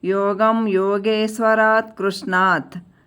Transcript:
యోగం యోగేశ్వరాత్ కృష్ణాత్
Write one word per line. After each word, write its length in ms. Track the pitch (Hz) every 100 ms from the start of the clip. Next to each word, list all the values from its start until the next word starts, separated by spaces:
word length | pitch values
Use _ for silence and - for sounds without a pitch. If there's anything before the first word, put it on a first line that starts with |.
యోగం 640 | 175 196 196 202 220 226 226
యోగేశ్వరాత్ 1300 | 190 196 202 202 214 214 214 226 220 220 220 220 -
కృష్ణాత్ 760 | 190 190 - 185 190 170 135 180 - _